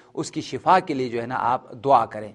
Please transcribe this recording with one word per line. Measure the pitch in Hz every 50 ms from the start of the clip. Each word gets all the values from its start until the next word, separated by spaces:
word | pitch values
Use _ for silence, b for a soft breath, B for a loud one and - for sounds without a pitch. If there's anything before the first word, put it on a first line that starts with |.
| B B B
اس | - 156 -
کی | - 156
شفا | 147 - - - - 156 180 190
کے | 180 180 151
لیے | 135 127 123
جو | 113 113
ہے | 117 120
نا | 127 110
آپ | 95 117 131 127 - - - 123 104
دعا | 135 139 120 113
کریں، | 104 110 107 107 104